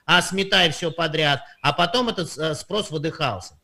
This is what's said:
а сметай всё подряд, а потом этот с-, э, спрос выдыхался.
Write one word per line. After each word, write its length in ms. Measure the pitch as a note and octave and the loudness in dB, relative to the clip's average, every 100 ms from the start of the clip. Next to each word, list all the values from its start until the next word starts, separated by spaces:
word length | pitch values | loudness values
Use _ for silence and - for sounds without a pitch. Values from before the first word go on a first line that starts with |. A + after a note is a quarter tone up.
| - | 4
а 160 | F3 | 4
сметай 500 | E3+ F#3+ G3 F#3+ E3+ | 4 -2 2 4 4
всё 200 | - E3+ | 2 -4
подряд, 500 | - E3 D#3+ D3+ C#3 - - | -2 -2 0 2 0 -4 -2
а 120 | C#3+ | -2
потом 360 | - F3 B3 A#3+ | 2 0 0 -2
этот 200 | F#3+ D#3 | -2 -6
с-, 80 | - | -4
э, 160 | D#3+ D3+ | -4 -4
спрос 360 | - G#3 G3+ | -4 -6 -4
выдыхался. 640 | D3+ D#3 - C#3 F#2+ - _ | -4 -4 -2 -2 -2 -10 _